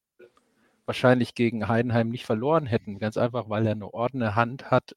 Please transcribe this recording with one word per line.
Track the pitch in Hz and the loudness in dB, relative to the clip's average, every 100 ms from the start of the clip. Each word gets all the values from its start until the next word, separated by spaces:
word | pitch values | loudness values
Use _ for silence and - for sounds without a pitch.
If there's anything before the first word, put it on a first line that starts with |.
| _ _ - _ _ _ _ _ - | _ _ -20 _ _ _ _ _ -10
wahrscheinlich | 117 127 127 120 - | 2 4 6 2 0
gegen | 117 113 101 | 0 0 0
Heidenheim | 117 120 117 113 | 0 2 2 0
nicht | 123 - | -4 -4
verloren | 110 131 160 139 | -2 2 0 2
hätten. | 110 - 101 | -2 -2 -6
Ganz | 107 - | -4 0
einfach, | 120 120 104 | -2 -2 -4
weil | 107 110 | -2 0
er | |
eine | 107 98 | -2 -6
ordene | 92 120 131 113 | -4 -4 -2 -2
Hand | 104 117 131 - | 0 -2 -4 0
hat | 127 - | 0 0